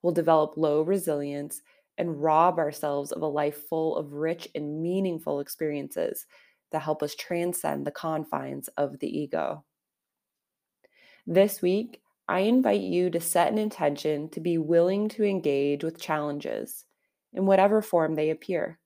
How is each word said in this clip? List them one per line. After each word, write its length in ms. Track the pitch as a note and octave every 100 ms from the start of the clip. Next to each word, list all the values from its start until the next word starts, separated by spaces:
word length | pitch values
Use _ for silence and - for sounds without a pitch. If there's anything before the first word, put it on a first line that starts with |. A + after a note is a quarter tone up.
we'll 100 | F3
develop 440 | E3 D#3+ D#3+ D3+ D#3
low 260 | D#3 D3+
resilience 800 | D#3 G3 E3+ D3 C#3+ C#3+ C#3+ - _ _ _ -
and 240 | F3 D3
rob 360 | D#3 D#3 F3 E3+
ourselves 540 | D3+ C#3+ D3+ C#3+ C#3+
of 100 | -
a 40 | D#3
life 420 | D3 D3 D3 -
full 280 | D#3+ D#3+ -
of 160 | D3
rich 360 | C#3+ D#3+ E3+ -
and 280 | D3+ D3 D3+
meaningful 580 | E3 F#3 F#3+ E3 - C#3+
experiences 840 | C#3+ - D#3 D3 C#3+ - - - - - _ _ _
that 100 | D#3
help 200 | D3+ D3+
us 120 | D3+
transcend 720 | - - E3+ F3 F3 D#3 C#3+ C#3+
the 40 |
confines 760 | - E3 D#3 D3+ D3 C3+ C#3 - -
of 220 | C#3+ C#3+
the 200 | - -
ego. 460 | C#3+ D#2+ C#2+ D3+ _ _ _ _ _ _ _ _ _ _ _ _ _ _ _ _ -
This 360 | E3+ G3 -
week, 380 | F3+ G3 A#3 - _ _ -
I 140 | F3+
invite 400 | G#3 B3+ B3 G#3
you 300 | F#3+ F3 F3+
to 100 | E3+
set 320 | E3+ F3 F3
an 60 | A3
intention 720 | G#3+ - D3+ C#3+ D#3 D3 D#3
to 100 | -
be 160 | E3 E3
willing 520 | D#3+ E3+ F3 G3 G#3+
to 140 | G#3+
engage 600 | G#3 F#3+ D3 C#3 C#3+ C#3+
with 160 | E3 E3
challenges 840 | - D3+ D3 C#3+ - A1 - - _ _ _ _ _
in 140 | - G3
whatever 360 | F#3+ G3+ G#3+
form 320 | G#3 E3+ D#3+
they 160 | D#3 D#3
appear. 480 | D#3+ - F3 E3 E3